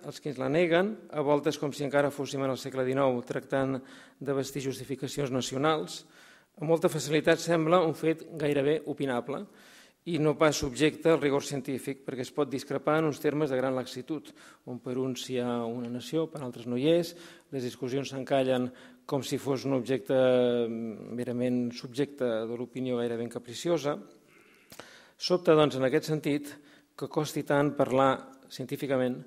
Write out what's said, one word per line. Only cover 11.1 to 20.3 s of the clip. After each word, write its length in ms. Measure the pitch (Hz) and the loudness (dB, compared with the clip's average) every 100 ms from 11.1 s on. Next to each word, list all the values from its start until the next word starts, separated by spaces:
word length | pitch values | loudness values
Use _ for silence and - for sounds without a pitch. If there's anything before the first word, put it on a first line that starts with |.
al 80 | 160 | 4
rigor 240 | 143 139 | 4 2
científic, 640 | - 143 131 127 - 135 - | 0 -6 -4 -6 -6 -8 -8
perquè 180 | 123 | -8
es 80 | 123 | -4
pot 160 | - 139 | -2 -2
discrepar 500 | 131 - 139 151 156 | -2 -4 -2 2 4
en 80 | 160 | 2
uns 100 | 127 | 0
termes 320 | 147 147 151 | 0 2 2
de 60 | 131 | 2
gran 160 | 131 127 | 0 0
laxitud, 560 | 123 127 127 151 - - - - - | -4 -8 -6 -8 -8 -20 -20 -18 -12
on 80 | 123 | -10
per 160 | 131 123 | -6 -2
uns 300 | 131 123 - | -2 -4 -4
hi 120 | 127 | -2
ha 160 | 120 120 117 | -2 -2 -2
una 240 | 120 120 | -4 -6
nació, 340 | 123 - 156 160 | -8 -4 -2 -2
per 100 | 156 127 | -6 -10
altres 240 | 120 117 | -8 -6
no 80 | 123 | 0
hi 80 | 147 | 4
és, 180 | 170 170 - - - _ | 4 2 -6 -18 -20 _
les 160 | 135 123 | -6 -6
discussions 460 | - 127 139 127 | -6 -4 -4 -4
s'encallen 560 | 135 127 139 131 127 123 - - - - | -6 0 2 2 2 0 -6 -20 -20 -4
com 160 | 139 117 | -4 -2
si 120 | 131 | -4
fos 260 | 123 131 131 | -2 -2 0
un 80 | 131 | 0
objecte, 400 | 113 131 - 131 | 0 -2 2 4
mm, 960 | 127 | 6